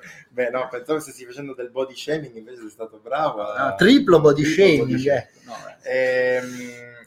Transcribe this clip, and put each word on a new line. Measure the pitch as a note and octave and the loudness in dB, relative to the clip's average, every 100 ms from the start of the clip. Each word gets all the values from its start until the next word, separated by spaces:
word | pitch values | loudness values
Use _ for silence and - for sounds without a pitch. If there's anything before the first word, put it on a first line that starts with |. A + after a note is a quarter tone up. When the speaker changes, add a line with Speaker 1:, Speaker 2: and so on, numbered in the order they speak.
| - - _ | -14 -20 _
Speaker 1:
No, | B2 B2 | -4 -4
beh, | |
no, | B2+ B2+ | -4 -6
pensavo | B2 B2 D#3 | -8 -6 -6
stessi | C#3+ B2+ B2 | -6 -16 -18
facendo | C3 C#3 | -14 -14
del | B2 B2 | -12 -10
body | B2 C3 B2+ | -6 -6 -8
shaming, | C#3+ D#3 C3 A2+ | -6 -6 -6 -16
invece | A2 B2+ | -20 -18
sei | A2 | -18
stato | - A2+ G#2+ | -14 -16 -14
bravo | A2+ C#3 D3+ A2 | -6 -2 -2 -4
a | G#2 A#2 C3+ | -6 -4 -4
Speaker 2:
Ah, | - | 2
triplo | F#3 C#4 F#3 E3 | 6 6 6 6
body | D3+ C#3+ | 6 4
Speaker 1:
triplo | D3 D#3+ | 2 4
Speaker 2:
shaming, | G3 C#3+ | 4 4
Speaker 1:
body | C3 B2+ | 0 -2
shaming. | C#3 C3 | 0 -2
Speaker 2:
eh. | - _ | -4 _
No, | - A2 - - | -20 -18 -18 -16
eh. | C3 B2+ B2+ B2+ B2+ B2+ | -6 -2 0 0 0 0
Speaker 1:
Ehm, | B2+ B2 B2 A#2+ A#2+ A#2+ | -4 -10 -14 -16 -20 -20